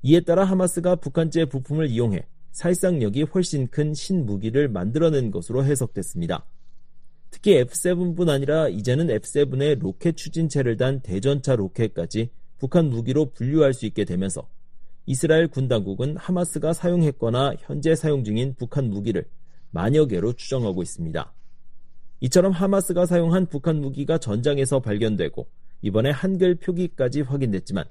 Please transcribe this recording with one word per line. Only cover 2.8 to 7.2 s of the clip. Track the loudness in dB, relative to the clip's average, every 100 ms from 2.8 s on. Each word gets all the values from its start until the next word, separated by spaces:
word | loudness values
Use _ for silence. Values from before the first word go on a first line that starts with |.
| 2 2 0 0
훨씬 | 0 0 0 0 -2
큰 | 0 -2
신무기를 | -2 -2 0 0 -2 0 2 2
만들어낸 | 0 -2 2 4 4 0
것으로 | -4 -2 0
해석됐습니다. | 2 2 0 -4 -6 -4 -2 -4 -6 -14 -14 -14 -14 -14 -16 -16